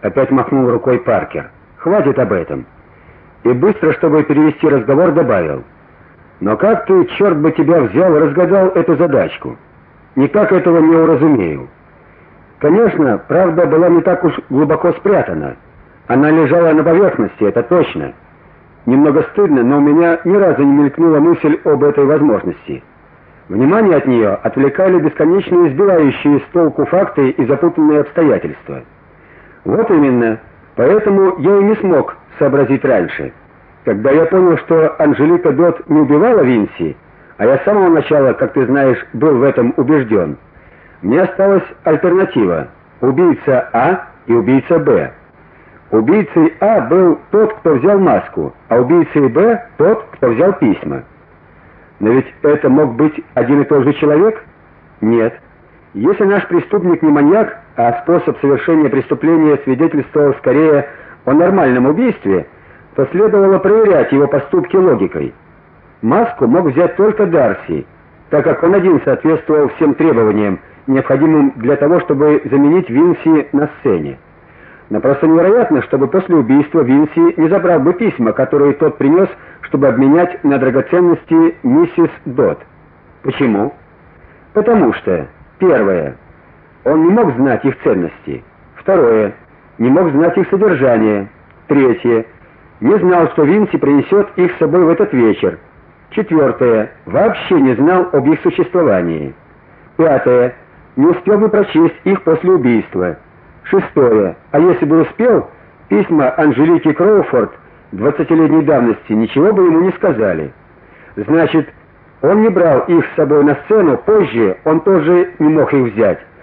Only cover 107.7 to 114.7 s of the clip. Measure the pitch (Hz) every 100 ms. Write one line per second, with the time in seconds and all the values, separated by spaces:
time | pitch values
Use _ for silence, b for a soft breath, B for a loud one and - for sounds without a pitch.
107.7 | b b 95 123 - 143 165 156 160 147
108.7 | 143 120 107 - 110 113 135 185 196 180
109.7 | 160 185 - 196 113 107 80 71 - -
110.7 | - B B B - 104 160 160 160 -
111.7 | - _ _ _ _ 143 208 220 180 170
112.7 | 131 - 170 - - 143 147 147 143 -
113.7 | 214 170 135 - 214 151 113 104 92 156